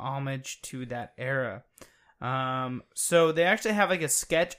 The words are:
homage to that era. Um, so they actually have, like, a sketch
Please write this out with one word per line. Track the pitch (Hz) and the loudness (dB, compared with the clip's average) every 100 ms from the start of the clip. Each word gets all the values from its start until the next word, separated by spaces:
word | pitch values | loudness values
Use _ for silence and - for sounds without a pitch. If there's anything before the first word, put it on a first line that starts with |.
homage | 131 139 139 135 131 - | -6 -4 -4 -6 -8 -14
to | - 131 123 | -12 -10 -8
that | 120 120 - | -8 -10 -8
era. | 127 135 120 98 - - - _ _ - | -4 -2 -2 -6 -14 -20 -20 _ _ -10
Um, | 120 131 131 131 127 123 - | -4 -2 -2 -2 -4 -6 -10
so | - - 170 165 | -6 2 6 6
they | 160 | 4
actually | 170 214 220 | 2 2 2
have, | 208 190 | 2 2
like, | 180 | 2
a | 147 | 0
sketch | - - 160 - | -2 2 2 2